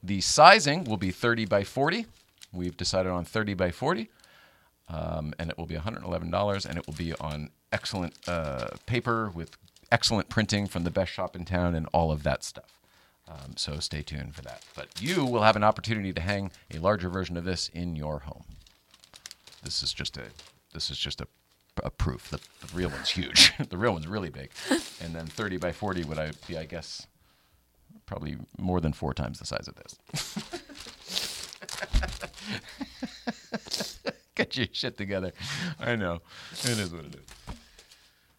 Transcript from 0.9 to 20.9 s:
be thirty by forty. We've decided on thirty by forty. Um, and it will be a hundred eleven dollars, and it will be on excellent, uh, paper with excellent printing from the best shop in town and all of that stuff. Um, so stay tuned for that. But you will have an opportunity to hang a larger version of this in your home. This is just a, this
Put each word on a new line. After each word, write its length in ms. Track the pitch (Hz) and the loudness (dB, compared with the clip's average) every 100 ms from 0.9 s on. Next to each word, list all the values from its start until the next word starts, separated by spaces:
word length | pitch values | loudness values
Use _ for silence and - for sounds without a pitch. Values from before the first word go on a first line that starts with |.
| 107 | 0
be 120 | 95 | 0
thirty 340 | 90 120 117 107 | 2 2 2 4
by 180 | 101 | 4
forty. 420 | 98 - 143 202 226 - _ _ - | 2 2 2 2 -4 -12 _ _ -14
We've 240 | 90 90 82 | -4 -4 -2
decided 340 | 90 95 92 | 0 2 2
on 140 | 90 85 | 0 -2
thirty 300 | 110 104 98 | 0 0 2
by 160 | 92 | 0
forty. 380 | 85 135 190 226 _ - - - _ _ _ _ | 2 0 0 -2 _ -20 -20 -20 _ _ _ _
Um, 460 | 78 80 80 76 - | -6 -4 -4 -4 -6
and 100 | 82 | -6
it 80 | - | -6
will 80 | 80 | -6
be 80 | 76 | -6
a 40 | |
hundred 240 | 90 - | -6 -6
eleven 260 | 92 87 82 | -6 -4 -2
dollars, 340 | 90 104 98 - | 0 0 0 -2
and 120 | 85 | -6
it 80 | - | -8
will 80 | |
be 200 | 76 82 80 | -6 -6 -4
on 340 | 78 76 73 _ _ | -6 -6 -8 _ _
excellent, 420 | - - 101 87 - - | -6 -4 -4 -4 -6 -4
uh, 380 | 87 78 67 - - - | -2 -2 -4 -6 -8 -2
paper 460 | 127 123 113 110 | -2 0 0 -2
with 240 | 82 82 - - _ - | -6 -10 -14 -20 _ 2
excellent 380 | 117 - 110 - | 4 4 2 2
printing 380 | - 107 104 101 | 2 4 2 2
from 160 | 92 | -2
the 80 | 85 | 0
best 200 | 78 90 | 0 0
shop 240 | - 92 90 | -2 -6 -6
in 80 | |
town 300 | 85 90 87 | -2 2 4
and 140 | 82 80 | 2 2
all 200 | - 80 | 4 4
of 100 | 78 | 2
that 200 | 73 67 | 2 0
stuff. 360 | - - - _ _ _ _ _ - | -4 -12 -18 _ _ _ _ _ -18
Um, 260 | 80 67 - | -16 -14 -6
so 240 | - 76 | -4 -4
stay 240 | - 76 | -4 -6
tuned 320 | 73 76 65 73 | -6 -6 -8 -10
for 80 | |
that. 180 | 64 - - - | -14 -14 -16 -14
But 140 | 73 - | -12 -6
you 240 | 123 185 143 | 0 2 4
will 160 | 120 | 6
have 140 | 107 107 | 8 8
an 80 | |
opportunity 500 | 107 - - 110 98 | 8 6 2 0 0
to 80 | 87 | -2
hang 300 | 85 101 98 - - | 0 0 -2 -8 -12
a 60 | 80 | 0
larger 320 | 87 104 90 | 2 4 2
version 260 | 92 87 87 | -2 -2 -4
of 100 | 85 | -2
this 240 | 87 - | -2 -4
in 260 | 80 87 80 | -4 -6 -4
your 240 | 76 76 | -4 -4
home. 240 | 71 - - - - _ _ - - - - - - - | -8 -14 -16 -20 -20 _ _ -20 -20 -20 -18 -18 -20 -14
This 180 | - - | -6 -4
is 100 | - | -2
just 260 | - 135 - | -4 -6 -8
a, 80 | 53 - - - _ | -14 -16 -20 -20 _
this 180 | 78 - | -8 -6